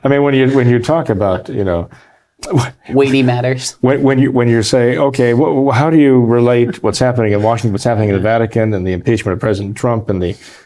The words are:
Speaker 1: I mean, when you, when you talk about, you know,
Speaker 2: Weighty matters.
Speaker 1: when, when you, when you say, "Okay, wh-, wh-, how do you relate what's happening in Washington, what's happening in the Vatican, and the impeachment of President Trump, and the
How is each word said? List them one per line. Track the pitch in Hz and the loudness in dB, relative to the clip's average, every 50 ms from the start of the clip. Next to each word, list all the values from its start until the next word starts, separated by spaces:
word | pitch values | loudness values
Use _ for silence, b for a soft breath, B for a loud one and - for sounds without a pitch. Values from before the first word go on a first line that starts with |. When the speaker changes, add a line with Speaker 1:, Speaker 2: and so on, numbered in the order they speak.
| B | B
Speaker 1:
I | |
mean, | 135 139 143 | 0 0 2
when | 143 143 135 | 2 2 2
you, | 131 131 131 139 | 2 2 2 2
when | 135 123 120 | 2 2 2
you | 120 | 2
talk | 120 120 - 156 165 143 - | 2 0 0 -2 -2 0 -2
about, | 107 95 104 98 92 - - - | -2 0 0 -2 -2 -4 -6 -8
you | 135 110 98 | -6 -4 -2
know, | 92 87 85 85 - b b b b b b b b b _ - - 185 127 123 - - _ _ - | -2 -2 -4 -6 -8 b b b b b b b b b _ -8 -4 -2 -2 -2 -4 -8 _ _ -2
Speaker 2:
Weighty | 123 135 139 135 135 139 | 0 0 2 2 2 0
matters. | 127 127 123 123 123 127 131 127 - - - _ | 0 0 0 0 -2 -2 -4 -4 -8 -12 -6 _
Speaker 1:
when, | - 127 143 131 | 0 0 2 2
when | 135 135 135 | 2 2 2
you, | 131 135 - | 2 2 2
when | - 123 120 | 2 0 2
you | 120 117 117 104 | 2 2 2 0
say, | - 135 127 120 123 123 | 0 2 2 2 2 0
"Okay, | 151 143 139 127 - 123 120 117 | 0 0 0 0 0 0 2 2
wh-, | 120 156 170 - 135 135 139 | 2 2 0 0 0 0 0
wh-, | 120 | 0
how | 120 147 160 | 0 2 2
do | 160 156 | 4 4
you | 147 135 131 127 120 | 4 4 4 4 2
relate | 113 117 120 120 120 123 120 120 117 - - | 2 2 2 2 2 2 2 0 -2 -4 -4
what's | - 107 95 | -4 -4 -2
happening | - 131 127 - 120 110 104 104 | 0 0 0 0 0 0 0 0
in | 104 104 | 0 0
Washington, | 113 117 110 - 110 | 0 0 0 -2 -2
what's | 98 101 - | -2 -2 -2
happening | 123 113 107 107 104 | -2 0 0 0 0
in | 98 | 0
the | 95 | 0
Vatican, | 95 107 113 113 113 107 - 113 110 110 107 | 0 0 0 0 0 -2 -2 -2 0 0 -2
and | 92 90 | -2 -4
the | 92 92 | -4 -4
impeachment | 87 - 123 117 104 - 104 87 | -4 -2 -2 -2 0 -2 -4 -4
of | - | -2
President | - 110 101 98 101 98 110 | -2 -2 -2 -4 -6 -8 -6
Trump, | - - 123 117 110 107 - | -4 -2 -2 -2 -2 -4 -4
and | 101 90 90 | -4 -4 -4
the | 87 - B B B B B B | -6 -6 B B B B B B